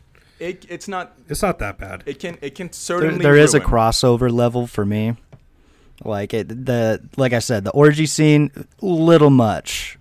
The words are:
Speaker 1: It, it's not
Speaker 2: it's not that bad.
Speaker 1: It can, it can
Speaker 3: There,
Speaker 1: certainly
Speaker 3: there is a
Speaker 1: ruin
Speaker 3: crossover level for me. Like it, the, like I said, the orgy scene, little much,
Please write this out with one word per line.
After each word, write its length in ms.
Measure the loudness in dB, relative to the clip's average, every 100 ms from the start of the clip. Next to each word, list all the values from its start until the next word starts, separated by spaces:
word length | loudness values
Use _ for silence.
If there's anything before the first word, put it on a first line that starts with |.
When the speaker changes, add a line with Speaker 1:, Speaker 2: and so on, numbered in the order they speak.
| _ _ _ -16
Speaker 1:
It, 280 | -14 -14 -16
it's 180 | -16 -12
not 280 | -12 -12 _ -12
Speaker 2:
it's 140 | -6
not 160 | -4 -4
that 200 | -10 -12
bad. 260 | -16 -14 -14
Speaker 1:
It 140 | -12
can, 160 | -14 -14
it 120 | -16
can 120 | -14 -16
Speaker 3:
There, 40 |
Speaker 1:
certainly 480 | -12 -8 -2 -2 0
Speaker 3:
there 100 | 4
is 200 | 6 6
a 40 | 4
Speaker 1:
ruin 100 | 0
Speaker 3:
crossover 600 | 0 0 2 0 0 0
level 360 | 0 -2 -2 -6
for 160 | -6 -4
me. 300 | -2 -4 -6 _ -20 _ _ _ _ _ -16
Like 280 | -10 -8 -6
it, 140 | -8 -8 -10 -4
the, 360 | -2 -2 -2 -6 -4
like 160 | -2
I 80 | -2
said, 240 | -2 -4
the 80 | -2
orgy 340 | 4 4 4 -2
scene, 460 | 0 4 4 2 -6 -20 -10
little 500 | -4 0 4 6 6
much, 680 | 6 4 -2 -8 -12 -12 -18